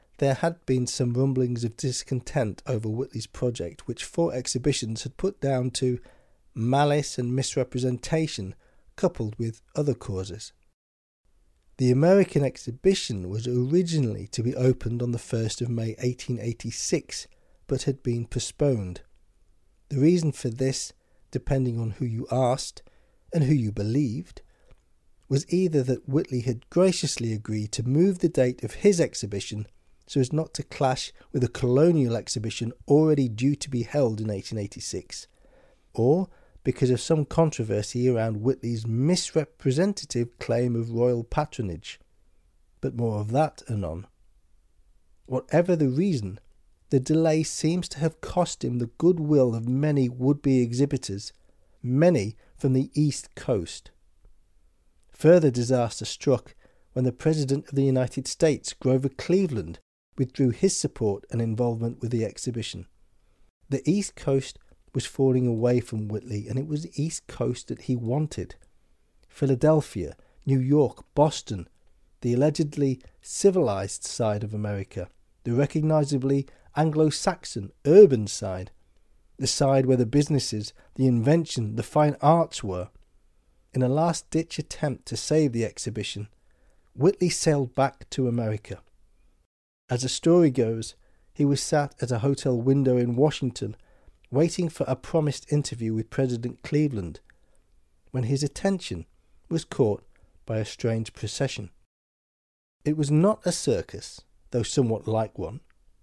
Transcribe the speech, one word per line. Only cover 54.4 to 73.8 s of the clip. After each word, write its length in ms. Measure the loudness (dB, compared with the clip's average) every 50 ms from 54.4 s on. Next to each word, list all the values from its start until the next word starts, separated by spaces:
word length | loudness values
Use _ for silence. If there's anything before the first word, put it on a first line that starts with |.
| _ _ _ _ _ _ _ _ _ _ _ _ _ _ -6
Further 360 | 4 6 8 8 8 8 4
disaster 540 | 2 2 0 2 2 2 2 0 -4 -6 -10
struck 500 | -10 -8 -4 0 2 2 2 0 -8 -20 -20 _ _ _ _ _ _
when 140 | -4 0 0
the 80 | 0 -2
President 560 | 0 0 0 0 0 0 0 -2 -2 -4 -4
of 60 | -2
the 80 | 0 2
United 420 | 2 2 2 0 -2 -4 -8 -8
States, 460 | -6 -2 0 2 2 2 0 -6 -12 -10
Grover 360 | -2 0 2 2 2 0 -2
Cleveland, 680 | -6 -6 -2 0 2 2 2 0 -2 -4 -6 -8 -12 -14 _ _ _ _ _ _ -4
withdrew 320 | -4 -4 -4 0 0 2 2
his 260 | 2 2 2 0 0
support 480 | 0 -4 -4 -4 -2 -2 -2 -2 -2 -6 -6
and 100 | -4 -2
involvement 600 | -2 -2 0 0 0 0 0 -2 -4 -4 -4 -4
with 100 | -6 -4
the 140 | -2 -2 -2
exhibition. 640 | -2 -6 -8 -8 -8 -6 -6 -8 -8 -10 -12 -16 -18 _ _ _ _ _ _ _ _ _ _ -20 _ _ _ _ -6
The 200 | -6 -2 0 0
East 280 | 0 0 0 -4 -8
Coast 420 | -6 -2 0 0 0 -2 -4 -14 -20 _ -20 -20 _ _ _ -8
was 120 | -6 -6
falling 400 | -6 -2 2 2 4 4 4 2
away 340 | 2 0 2 2 2 2 2
from 280 | 0 -2 -6 -6 -6
Whitley, 400 | -4 -6 -6 -6 -6 -6 -6 -6
and 100 | -4 -6
it 80 | -6 -4
was 160 | -4 -6 -6
the 220 | -6 -8 -6 -4 -4
East 240 | -4 -4 -8 _
Coast 400 | -12 -6 -4 -4 -4 -4 -6 -8
that 160 | -10 -10 -8 -4
he 120 | -4 -4
wanted. 600 | -2 -2 -2 -2 -2 -2 -4 -4 -8 -10 -10 -12 -20 -20 _ _ _ _ _ _ _ _ _ _ _ _
Philadelphia, 880 | _ -6 -2 0 2 2 4 4 4 4 4 2 -2 -6 -8 -8 -8 -10 _ -20 _ _ _ 0
New 160 | 2 2 2
York, 440 | 4 4 4 4 4 2 0 -6 -14 _ 2
Boston, 540 | 4 4 4 2 -4 -8 -8 -8 -8 -8 -12 _ _ _ _ _ _ _ _ _ -6
the 120 | -2 0 2
allegedly 640 | 4 2 2 2 0 -2 -2 0 0 0 0 0 -4 -8 -20 _ _
civilized 840 | -16 -12 -4 4 4 4 4 4 2 2 0 -2